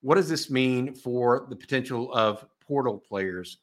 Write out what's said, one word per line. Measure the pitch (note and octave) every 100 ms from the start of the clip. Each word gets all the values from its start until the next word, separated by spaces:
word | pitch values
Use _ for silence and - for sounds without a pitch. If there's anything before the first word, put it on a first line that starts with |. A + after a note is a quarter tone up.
what | C3
does | F3 D#3+
this | D#3+ -
mean | C3 B2+ B2+ C3
for | C3 B2+ B2 B2 B2+ B2+
the | B2
potential | - C3+ B2+ A#2+ B2+
of | B2+ A2 G#2 - _
portal | _ C#3+ B2+ G2+
players | _ G2+ F#2+ F2+ F2+ -